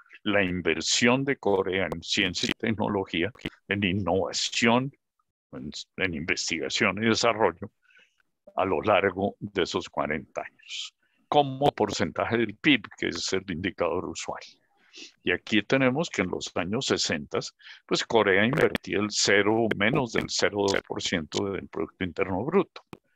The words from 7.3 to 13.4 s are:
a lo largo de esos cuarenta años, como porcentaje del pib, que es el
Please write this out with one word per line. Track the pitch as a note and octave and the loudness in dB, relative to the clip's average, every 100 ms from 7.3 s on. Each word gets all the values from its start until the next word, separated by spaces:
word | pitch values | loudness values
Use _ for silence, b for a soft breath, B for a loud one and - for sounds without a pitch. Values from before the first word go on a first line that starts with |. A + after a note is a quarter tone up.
| G#2+ G#2 E2+ G#2 _ b b b b b _ - - | 4 2 0 -10 _ b b b b b _ -10 -2
a | |
lo | F#2+ D#2 | 0 0
largo | G#2+ F#2+ G2 F#2 G2 - | 4 4 4 0 -4 -4
de | G2+ F#2+ | -6 -2
esos | D#2+ G2 D#2+ | 0 -2 -6
cuarenta | - C#2+ D#2 - - | -4 -2 -4 -6 -10
años, | - _ - - - _ _ _ - | -10 _ -14 -12 -12 _ _ _ 0
como | D3 C#3 C3 C#3+ | 2 2 2 0
porcentaje | - G#2 - F2+ C#2+ G2 A#2 | 2 0 0 -2 -2 -2 0
del | A2 G2+ | -2 -2
pib, | D#3+ B2+ - - | 2 2 0 -6
que | F#2 | -4
es | E2+ - | -4 -2
el | F#2+ | -4